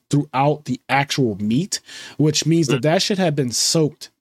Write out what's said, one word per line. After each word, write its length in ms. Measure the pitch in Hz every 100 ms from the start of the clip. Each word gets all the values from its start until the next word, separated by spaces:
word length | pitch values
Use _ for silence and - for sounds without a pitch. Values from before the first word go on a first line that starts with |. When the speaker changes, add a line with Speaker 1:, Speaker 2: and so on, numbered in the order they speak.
| -
Speaker 1:
throughout 560 | 143 143 131 139 151 -
the 140 | - -
actual 460 | 131 143 - 123 95
meat, 400 | 104 120 190 - - - - -
which 300 | 151 147 151
means 200 | 170 143
that 120 | 127
Speaker 2:
Mm. 40 |
Speaker 1:
that 180 | 147 180
shit 160 | - 190
had 160 | 180 147
been 160 | 123
soaked 580 | 110 - 170 151 - - _